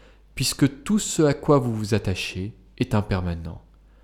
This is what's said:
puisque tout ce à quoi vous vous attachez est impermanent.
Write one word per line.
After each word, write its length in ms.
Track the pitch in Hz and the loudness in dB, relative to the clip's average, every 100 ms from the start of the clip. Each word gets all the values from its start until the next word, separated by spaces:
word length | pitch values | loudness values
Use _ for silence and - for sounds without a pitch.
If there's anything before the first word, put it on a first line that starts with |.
| - - _ | -20 -20 _
puisque 500 | - 131 - 139 - | -4 -4 2 2 2
tout 160 | - 208 | -2 -2
ce 220 | - - | 0 2
à 120 | 147 | 2
quoi 240 | - - 143 | 2 4 4
vous 160 | 123 | 2
vous 180 | 110 104 | -2 0
attachez 640 | 107 101 90 - 92 101 - - - | 0 0 -4 -6 -8 -8 -10 -12 -6
est 160 | - | 0
impermanent. 680 | 104 101 92 87 85 82 - - - _ _ | 0 0 -2 -2 -4 -8 -14 -18 -20 _ _